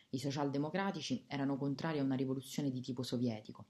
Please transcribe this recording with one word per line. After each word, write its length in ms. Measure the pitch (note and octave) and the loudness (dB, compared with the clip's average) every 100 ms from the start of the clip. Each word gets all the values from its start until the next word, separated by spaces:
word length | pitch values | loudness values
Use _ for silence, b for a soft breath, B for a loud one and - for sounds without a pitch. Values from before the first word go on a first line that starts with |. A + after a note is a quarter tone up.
| B | B
I 80 | C3+ | -2
socialdemocratici 1080 | C#3 C#3 C#3+ C#3 D3+ F#3 G3 E3+ C#3 B2 - | 0 0 2 2 0 2 0 -2 -2 -2 -2
erano 300 | C#3 C#3 C#3 | -2 0 2
contrari 420 | C#3+ C3+ E3+ D3+ | 0 0 0 2
a 40 | |
una 120 | C3+ C3 | 2 2
rivoluzione 560 | C3 C3 C3 - C#3+ | 2 0 -2 -2 0
di 100 | B2+ | -2
tipo 220 | B2 B2+ | -4 -4
sovietico 640 | B2 B2 B2 A2 - - - | -2 2 2 0 -6 -14 -16